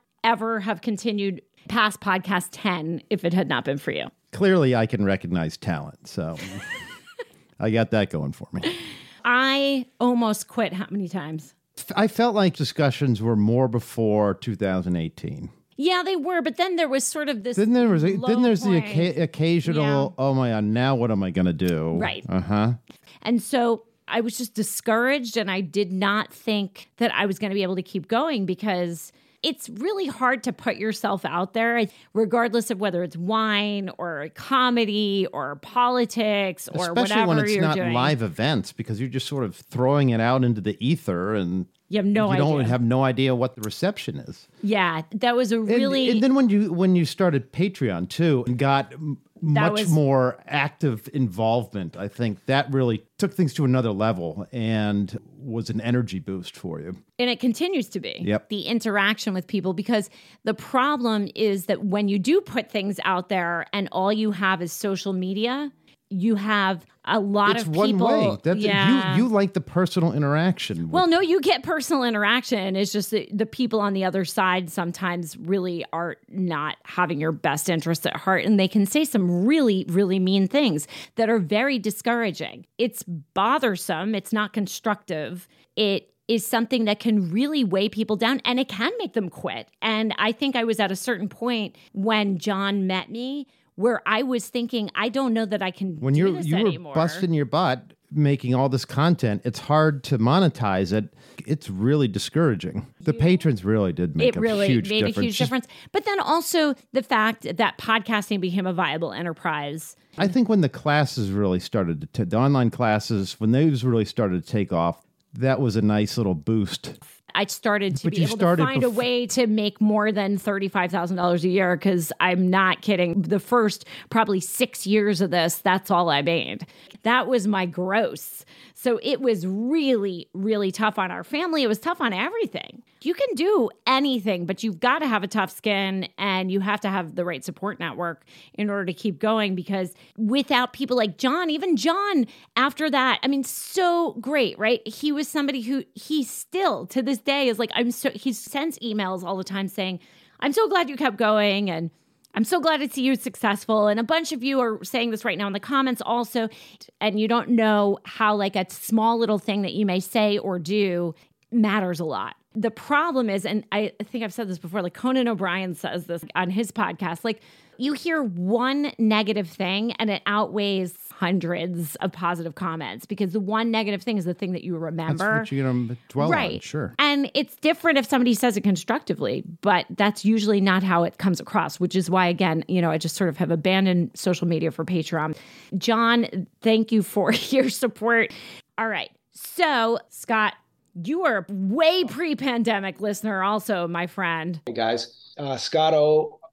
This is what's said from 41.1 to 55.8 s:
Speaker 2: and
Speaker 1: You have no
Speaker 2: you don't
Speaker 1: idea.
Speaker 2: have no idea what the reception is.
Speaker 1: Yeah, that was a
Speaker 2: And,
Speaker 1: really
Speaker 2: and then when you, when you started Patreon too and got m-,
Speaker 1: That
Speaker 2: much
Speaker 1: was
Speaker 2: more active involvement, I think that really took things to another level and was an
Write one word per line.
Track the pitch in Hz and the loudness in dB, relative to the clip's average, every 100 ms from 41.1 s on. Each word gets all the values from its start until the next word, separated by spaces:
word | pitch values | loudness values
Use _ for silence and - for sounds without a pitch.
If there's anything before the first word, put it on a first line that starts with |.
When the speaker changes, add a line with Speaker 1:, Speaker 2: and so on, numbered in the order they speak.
| 87 98 | -2 0
Speaker 2:
and | 107 87 92 90 _ - | 0 0 -2 -6 _ -6
Speaker 1:
You | 208 | -2
have | 196 | 2
no | 208 107 | 2 2
Speaker 2:
you | 131 | 2
don't | 147 147 | 2 2
Speaker 1:
idea. | 113 | 2
Speaker 2:
have | 123 | 2
no | 117 131 | 2 4
idea | 131 127 135 | 2 2 2
what | 123 127 - | 2 0 -4
the | |
reception | 110 - 185 202 - 71 | -8 -4 -4 -2 -2 -2
is. | - - - _ | -4 -16 -18 _
Speaker 1:
Yeah, | 208 208 175 160 160 196 | -2 0 0 -2 -6 -2
that | 240 240 | 0 2
was | 220 | 2
a | 226 | 0
Speaker 2:
And, | 214 | 2
Speaker 1:
really | 240 277 269 254 | 2 2 2 2
Speaker 2:
and | 220 | 4
then | 254 269 | 4 4
when | 247 | 4
you, | 202 208 | 4 2
when | 175 185 180 | 2 4 4
you | 156 | 2
started | - 185 139 - | 2 2 2 -2
Patreon | 135 190 - 120 87 90 | -2 -2 0 -2 -2 -4
too | - 165 131 123 | 0 2 4 2
and | 123 | 2
got | 139 139 135 | 4 2 0
m-, | 151 151 - _ - | -6 -8 -8 _ -4
Speaker 1:
That | 160 147 170 | 0 4 4
Speaker 2:
much | 214 | 2
Speaker 1:
was | 190 | 4
Speaker 2:
more | 156 139 135 127 - - | 4 4 4 2 -2 -4
active | 143 143 - 147 110 - 143 | -2 -2 -2 -2 -2 -4 -2
involvement, | 117 90 110 120 104 101 82 85 | -2 0 2 2 -2 -6 -8 -8
I | 98 | -10
think | - 117 95 - | -4 -4 -4 0
that | 135 139 | 0 2
really | 135 123 98 - - | 0 0 0 -6 -4
took | 196 | -2
things | - 156 - | 0 0 2
to | 135 | 2
another | 131 113 | 2 2
level | 98 110 90 85 82 92 | 0 0 0 -4 -8 -8
and | 120 113 110 104 101 95 104 - - | -4 -2 0 0 0 -2 -6 -14 -16
was | 135 113 113 | -8 -6 -4
an | 110 | -4